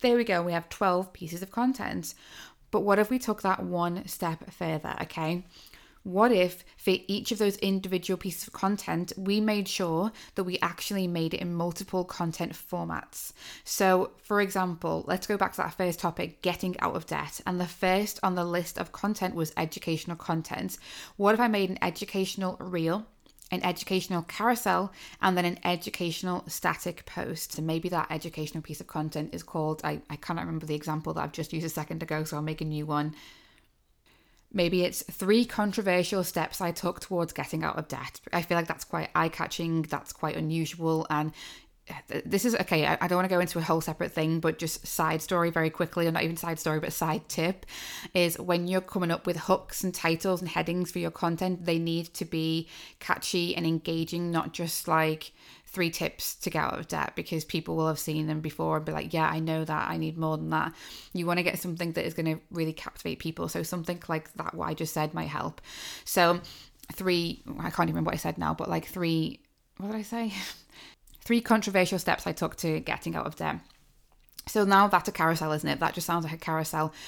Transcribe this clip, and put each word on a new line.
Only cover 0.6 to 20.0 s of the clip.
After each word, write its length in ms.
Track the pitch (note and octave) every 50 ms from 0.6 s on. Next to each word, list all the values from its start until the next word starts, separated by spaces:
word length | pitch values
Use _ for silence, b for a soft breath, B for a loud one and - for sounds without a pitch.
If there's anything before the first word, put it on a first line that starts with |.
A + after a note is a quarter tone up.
| E3+ -
twelve 440 | - - G#3 F#3+ F3+ F3+ F#3+ F#3 -
pieces 300 | - F3+ D#3+ E3+ E3+ F#3
of 80 | -
content. 640 | - A#3 A#3+ B3+ C4 - G3+ - - F#3 D#3+ - - B B B B B B B B B B -
But 80 | - G#3
what 180 | F3+ G3+ G3+ G3+
if 140 | G#3+ G#3
we 80 | B3+ B3+
took 240 | - - G#3+ - -
that 180 | F#3+ F#3+ -
one 460 | F#3 F3+ F3 E3+ E3+ F3 F3 F#3 - F#3+
step 440 | - - F#3+ E3 D#3+ D#3+ - -
further, 440 | - - F3+ E3 D#3+ D#3 D#3 - - - -
okay? 400 | - - - D#3+ D#3 E3+ F3+ F#3 B B B B B B B B B B B B
What 280 | G3+ F3+ F#3+ A3 A#3+
if 320 | A#3+ F#3 F3+ F3+ F3 - - B B B
for 180 | - - F#3 F#3 - -
each 260 | G3 G3+ - - A#3
of 40 | G3+
those 200 | A3 G3+ G3 -
individual 600 | - G3 G3 F#3+ F#3+ F#3 F#3 F3+ F3 - F#3+ F3+
pieces 300 | - G3 E3 - - -
of 60 | -
content, 580 | - - F#3+ G#3 G3+ - - F3 E3+ F3+ F3+ - -
we 240 | F#3+ G3 G3+ G#3+
made 260 | G#3+ G#3+ G#3+ G#3 F#3+ F#3+
sure 460 | - - F#3+ E3+ D#3+ D#3+ F#3+ A3 - B B B B
that 100 | - F#3+
we 120 | F3+ F3+ -
actually 440 | - F3 E3+ - - - G#3 G3 F#3
made 280 | F3 F3 E3 E3 D#3+ -
it 80 | -
in 120 | - F3 F3
multiple 520 | E3+ E3+ F3 E3 - F#3+ - - F#3 F3+
content 480 | F3+ - - G3 E3 D#3+ - E3+ - D#3+
formats? 800 | - - - - F3 E3+ E3 E3 - - - - - - - - B B B B B B
So, 460 | - - - G3+ F#3+ F#3 F#3 F#3 - - - -
for 160 | - G#3 G3+
example, 640 | G3+ F#3+ F#3 G3 F#3 F3+ E3+ D#3+ - E3 D#3+ E3 E3+
let's 220 | - - F#3 - -
go 80 | G#3
back 160 | G3 G3 F3+ -
to 40 | -
that 160 | - E3 -
first 260 | - F#3 F3+ E3 -
topic, 420 | - F3 E3 - F3 E3 - _
getting 380 | - F3+ F3 - - F#3 F3+ -
out 160 | - E3+ -
of 120 | D#3+ D#3+ -
debt. 340 | D#3+ D3 D3 D3 - - -
And 140 | F#3+ F3+ F3+
the 80 | F3+ E3
first 540 | - - - F#3 F#3 G3 G#3 G#3 - - -
on 120 | F#3+ F3+
the 100 | F3+ E3+
list 320 | F3 F3 F3 E3+ - - -
of 160 | F3 - -
content 420 | - - G3+ G#3+ - F#3+ F3+ -
was 160 | E3+ D#3+ D#3+ - -
educational 580 | E3 E3 - - - - E3 D#3